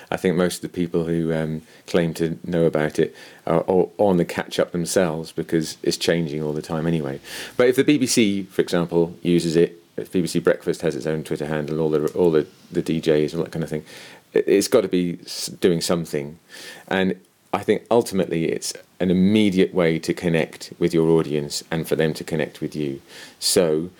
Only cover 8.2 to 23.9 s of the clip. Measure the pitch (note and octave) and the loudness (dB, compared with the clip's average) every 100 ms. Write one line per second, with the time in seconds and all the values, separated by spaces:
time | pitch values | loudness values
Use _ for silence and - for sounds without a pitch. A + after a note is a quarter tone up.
8.2 | G#2 G2 F#2 - D#2 F2 E2+ E2+ E2+ F2 | 2 0 -4 -2 0 0 2 2 0 -2
9.2 | F2 E2+ E2 D#2+ E2+ - _ - - F#2+ | 2 2 4 4 2 0 _ -12 -4 -2
10.2 | D#2+ A2 F2 - - D#2 E2 C#2+ C#2+ D#2 | -2 0 2 0 -2 -4 -4 -4 -4 -4
11.2 | D2 D#2 D2 D#2 D2 D#2 D#2+ D2+ D#2 F2+ | -4 -6 -4 -4 -2 -2 0 0 -2 2
12.2 | F2 D#2 D2 - - E2+ E2+ E2 D#2+ D2+ | 4 4 0 -6 -10 -6 -2 -2 2 2
13.2 | D2 E2 - E2 D2+ D#2 D#2 - - - | 0 -2 -6 -6 -6 -6 -10 -18 -20 -20
14.2 | _ - - G2 G2+ A#2 F#2+ F2+ F2 F2 | _ 0 4 2 4 2 2 0 -2 -6
15.2 | - - - - G2+ E2 - F2 D#2+ D2+ | -10 -10 -10 0 0 2 0 -2 -2 -6
16.2 | C#2+ E2 _ - - - - F#2+ F#2+ - | -8 -14 _ -20 -18 -14 -4 -2 0 -2
17.2 | _ _ _ G#2 G2 G#2 - A#2 A#2 G2 | _ _ _ -4 0 -2 2 2 2 0
18.2 | E2+ E2 D#2+ - - - - - F#2 F2+ | 0 0 -2 -2 -6 -12 -12 -2 2 4
19.2 | F#2+ G#2+ G#2 F#2 F#2 F#2 E2 E2 - D#2+ | 4 4 4 4 2 2 2 0 -2 -2
20.2 | F2+ E2 - - - - F2 E2 D#2+ E2 | 0 0 0 -6 -14 -2 0 2 4 4
21.2 | C#2+ D2+ D2 - - E2 D2+ D2 D#2+ D2 | 2 -2 -4 -8 -6 -4 -2 0 0 -2
22.2 | - D#2 C#2+ - D2+ D#2 D2 C#2 - - | -6 -4 -4 -6 -8 -6 -6 -6 -12 -20
23.2 | - - - G2 E2+ D#2 F2 | -20 -8 0 2 4 2 -2